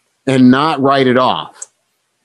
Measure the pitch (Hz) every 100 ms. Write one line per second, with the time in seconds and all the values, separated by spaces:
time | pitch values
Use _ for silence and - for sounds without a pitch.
0 | _ _ - 131 127 131 156 143 135 139
1 | 131 123 127 87 73 - - _ _ _
2 | _ _